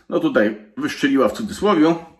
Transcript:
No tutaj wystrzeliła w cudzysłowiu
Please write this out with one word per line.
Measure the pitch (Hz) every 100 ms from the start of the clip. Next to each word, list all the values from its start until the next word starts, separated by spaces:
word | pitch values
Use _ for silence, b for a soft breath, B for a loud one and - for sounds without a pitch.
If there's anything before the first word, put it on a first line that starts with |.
| -
No | 170
tutaj | 156 123 107 - - 131
wystrzeliła | 147 - 143 135 110
w |
cudzysłowiu | - 107 - 208 170 151 165 -